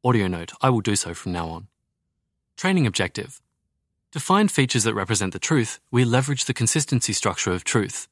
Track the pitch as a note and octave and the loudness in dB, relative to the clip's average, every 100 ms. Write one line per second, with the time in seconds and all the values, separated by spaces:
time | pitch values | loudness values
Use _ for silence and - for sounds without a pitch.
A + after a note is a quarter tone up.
0 | B2 A#2 F#2+ F2 E2+ - C3 A#2+ G2+ G2+ | 4 2 2 -4 -8 0 2 2 0 -2
1 | - E2+ F#2+ F2 E2 E2 G2 _ _ _ | -4 -8 -6 -6 -6 -10 -16 _ _ _
2 | _ _ _ _ _ - F#3 F#3+ B2 - | _ _ _ _ _ -4 0 2 2 0
3 | F2+ - - - _ _ _ _ _ _ | -2 -2 -10 -14 _ _ _ _ _ _
4 | _ D#3 - F#3+ G#3 - C3 B2 A2 G#2+ | _ -10 0 2 4 2 2 2 2 0
5 | F#2+ A2 F#2+ F#2 - D#3 A2 - _ B2 | 0 0 0 -4 0 0 0 -6 _ 2
6 | B2 B2 C3 C#3 - C3 A2+ D#3 C#3+ B2 | 4 2 0 -4 -2 0 0 0 0 0
7 | - G2+ G#2+ F2 - F2+ - A#2 G2 - | 0 -2 -2 -2 -2 -2 0 0 0 -6
8 | - | -14